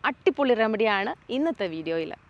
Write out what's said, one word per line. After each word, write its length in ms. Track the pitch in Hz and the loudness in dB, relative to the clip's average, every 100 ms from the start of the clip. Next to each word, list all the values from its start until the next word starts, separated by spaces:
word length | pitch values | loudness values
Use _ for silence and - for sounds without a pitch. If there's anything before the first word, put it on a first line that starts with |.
| - | -2
അടിപൊളി 460 | 262 - - 277 226 | 2 0 2 2 4
റെമഡിയാണ് 520 | 220 214 220 202 208 320 _ 247 | 2 2 0 0 -2 -8 _ -4
ഇന്നത്തെ 320 | 311 - 190 160 | -2 -2 -6 -6
വീഡിയോയിൽ. 360 | 156 165 160 156 | -6 -4 -6 -12